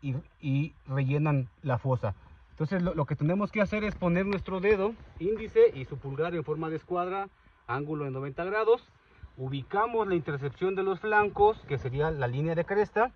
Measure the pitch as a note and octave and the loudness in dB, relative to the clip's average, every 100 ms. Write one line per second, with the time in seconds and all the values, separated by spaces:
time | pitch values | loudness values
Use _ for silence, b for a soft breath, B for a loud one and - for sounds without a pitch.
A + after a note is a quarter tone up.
0 | C#3+ B2+ - _ D3 C3+ D#3 - - C3+ | -4 -6 -8 _ -2 0 0 -6 -8 -2
1 | C3 D3 D#3 C#3+ B2+ _ C#3+ B2 C3+ B2+ | 0 2 2 2 0 _ -2 -2 0 0
2 | A2 F#2+ b b b - D#3 F#3+ F3 - | 0 -6 b b b -6 -2 0 0 0
3 | C#3+ D3 D3 F#3 G3+ G#3+ G3 G#3+ G#3 - | -2 0 0 0 0 0 0 0 -4 -2
4 | F3+ F3 G3 G3 - F#3 F#3+ G#3 G3 A3+ | 0 2 0 -2 -4 -2 2 4 2 -2
5 | - - E3+ G#3+ G#3+ - A#3 C3+ C3 C#3 | -14 -6 -4 -4 -2 6 6 6 -10 -10
6 | C3+ C#3 E3 F3 D3 D3+ D#3+ D#3+ - F3+ | -10 -4 -4 -2 -4 -4 -4 -6 -4 -2
7 | F3+ F#3+ G3 b b b - B2 D3 D#3 | -2 -4 -6 b b b -6 -4 -4 -4
8 | D3 C3 C#3+ C3+ F3 G#3 A3 A#3 - b | -4 -4 -6 -6 -2 0 4 4 2 b
9 | b b b - C3 C#3 B2+ G3 A3+ A#3 | b b b -10 -6 -6 -4 0 0 2
10 | G#3 F3+ D#3+ C#3+ C#3 - F#3 F#3+ F#3+ F#3+ | 0 0 -2 -4 -6 -2 -2 0 -2 -2
11 | G#3+ G#3+ G#3 G3 G#3 A3 - C#3 C3 C3 | 0 2 2 4 4 4 -4 -4 -4 -2
12 | D3+ D#3+ B2 B2+ D#3 E3 E3+ G#4 G#4 - | -2 0 -2 0 0 0 0 0 0 2
13 | F4+ | 0